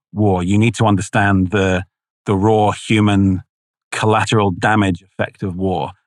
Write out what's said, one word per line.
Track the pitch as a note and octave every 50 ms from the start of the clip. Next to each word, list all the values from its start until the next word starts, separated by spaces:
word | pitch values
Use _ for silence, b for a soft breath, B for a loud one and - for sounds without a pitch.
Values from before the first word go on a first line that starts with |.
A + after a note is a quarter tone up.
| _ _
war. | - G2 G#2+ G#2 F#2+ F2+ F2+
You | F#2 G2+ G#2
need | A2 A#2 G#2+
to | - A#2
understand | A2 G#2 F#2 - - - A2 G2+ G2+ G2 F#2+ F#2 F2+
the, | G2+ G#2 F#2+ F#2+ F#2 F#2 F#2 - _ _ _ _ _ _ _
the | - G#2
raw | F#2+ G2 A2 A2 G#2+ G#2+ G2+
human | G2+ - - - A2+ A2 G#2 G#2 G2+ G2 G2 F#2+ F#2 F2+ - _ _ _ _ _ _ _ _ _
collateral | - - - A2 G#2+ A2 G#2+ - - A2+ G#2 G2+
damage | F2 F2 G#2+ A2 G#2+ G#2+ G2+ F#2+ F2+ F2+
effect | F#2+ _ _ - G#2 - - _ -
of | G2 F2
war | F2+ F#2 F#2+ F#2 E2 C#2+ C2+ F#2+ _ _